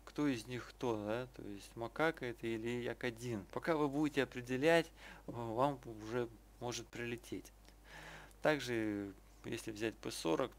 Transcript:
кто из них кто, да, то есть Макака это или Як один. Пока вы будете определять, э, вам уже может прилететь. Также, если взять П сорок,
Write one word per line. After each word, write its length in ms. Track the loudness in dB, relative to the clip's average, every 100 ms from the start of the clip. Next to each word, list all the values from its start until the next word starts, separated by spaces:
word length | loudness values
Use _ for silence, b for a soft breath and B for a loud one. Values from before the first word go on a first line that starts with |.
| -10
кто 220 | 2 2
из 200 | 2 -2
них 220 | -6 -8
кто, 360 | -2 0 2 2
да, 220 | 0 -2 -8
то 80 |
есть 320 | -10 -10 -10 -6
Макака 500 | -6 2 2 2 -4
это 220 | -4 -2
или 340 | -2 0 -2
Як 220 | -2 -2
один. 420 | -4 -4 -4 -4 -4
Пока 240 | -4 2 4
вы 120 | 4
будете 360 | 4 2 2
определять, 640 | 0 0 -2 2 8 6 6 B B B -10
э, 40 |
вам 480 | -6 -2 4 4 2 -6
уже 440 | -10 -2 0 -2 -4 -20 -6
может 280 | -4 -4 -6
прилететь. 640 | -6 -4 -4 -6 -8 -8 -18 -20 -20 B B B B B 0
Также, 720 | 4 4 2 0 2 0 -4 -8 -18 -12 -6
если 260 | -6 -6
взять 240 | -2 -2 -2
П 160 | -6
сорок, 400 | -2 2 2 2